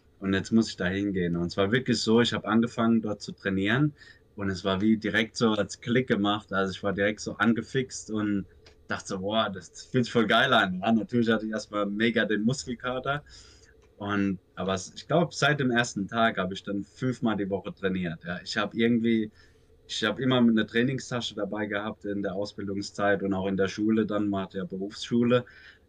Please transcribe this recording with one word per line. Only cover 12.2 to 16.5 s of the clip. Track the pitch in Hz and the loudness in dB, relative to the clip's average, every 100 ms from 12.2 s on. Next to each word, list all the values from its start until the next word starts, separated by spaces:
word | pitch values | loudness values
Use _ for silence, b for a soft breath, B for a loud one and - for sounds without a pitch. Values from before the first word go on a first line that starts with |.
| 104 | 0
den | 104 | 2
Muskelkater. | 110 135 - 117 123 131 135 147 B B B B B _ _ - | 0 -2 -4 -8 -6 -4 -4 -4 B B B B B _ _ -10
Und, | 101 101 98 92 _ | -2 0 0 -2 _
aber | - 92 | -6 -2
es, | 95 - | -2 -6
ich | - - | -14 0
glaub, | 151 165 | 2 2
seit | - 143 143 | 2 2 2
dem | 131 | 2
ersten | 120 120 104 95 | 2 0 -2 -4
Tag | 117 113 104 | 2 2 2
hab | 92 | -4